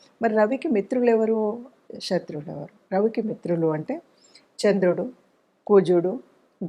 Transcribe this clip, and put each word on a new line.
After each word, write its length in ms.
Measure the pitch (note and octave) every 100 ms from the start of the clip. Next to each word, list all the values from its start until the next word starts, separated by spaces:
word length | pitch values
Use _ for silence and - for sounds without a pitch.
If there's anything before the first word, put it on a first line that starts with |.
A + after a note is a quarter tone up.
| _ -
మరి 120 | A3+
రవికి 340 | G#3+ G#3+ C4 E4
మిత్రులు 420 | G#3+ G3 B3+ A#3+
ఎవరు, 480 | A3+ A3 A3+ G#3+ A#3 B3 _ - G3
శత్రువులు 520 | - F3 - D3+ D3
ఎవరు? 440 | D3 D3 _ -
రవికి 280 | F#3+ A3 A3+
మిత్రులు 440 | A3 D#3 E3+ E3+ D#3+
అంటే 360 | D#3 D#3+ D#4+ - _ _ - _ - G#3
చంద్రుడు, 420 | G3 F3+ F3 A#3+ - _ _ _ _ -
కుజుడు, 540 | G3+ E3+ F3 F3 B3 - _ _ -